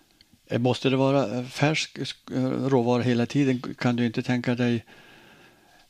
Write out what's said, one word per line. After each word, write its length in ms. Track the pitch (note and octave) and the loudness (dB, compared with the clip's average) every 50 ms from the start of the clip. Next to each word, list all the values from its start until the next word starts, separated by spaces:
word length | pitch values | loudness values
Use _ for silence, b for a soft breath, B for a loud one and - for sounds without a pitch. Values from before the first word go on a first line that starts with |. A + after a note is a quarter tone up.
| B B B B B B B _ _ | B B B B B B B _ _
Eh, 120 | - - A#2 | -4 -2 0
måste 320 | A#2+ B2+ B2 - - C3+ | 0 0 0 0 0 0
det 60 | C3 | 2
vara, 420 | C3 C3+ C3+ C#3 C#3 B2+ G2+ A#2 B2 | 2 2 2 2 2 0 0 -4 -6
eh, 60 | B2 | -6
färsk 540 | C3 - - C#3+ D3+ D#3 D3+ - - - - | -6 -2 0 2 2 2 0 -4 -6 -8 -10
sk-, 380 | C#3 - - _ - - - | -10 -10 -10 _ -12 -6 -4
eh, 320 | C3 B2+ C3 B2+ B2 B2+ C3+ | -2 -2 0 -2 -2 0 2
råvara 340 | C3+ B2+ A#2 B2 B2 A#2+ | 2 2 4 4 2 2
hela 240 | A2+ B2+ A#2+ A#2 A#2+ | 2 2 2 2 0
tiden? 480 | - - C#3+ C#3+ C3 B2+ A#2+ - - - - | 0 0 0 2 2 0 -2 -4 -10 -8 -2
Kan 180 | - B2 A#2+ | 0 0 0
du 100 | A#2 A#2+ | 2 0
inte 160 | A#2 A2+ C3+ | 0 -2 -4
tänka 320 | B2 - B2+ B2 B2 B2+ A#2+ | -2 -2 -2 -2 0 -2 0
dig, 300 | A#2+ B2 A#2+ A#2+ A2 - B B B B B B B B B B B B B B B B B B B B | 0 2 0 0 -2 -4 B B B B B B B B B B B B B B B B B B B B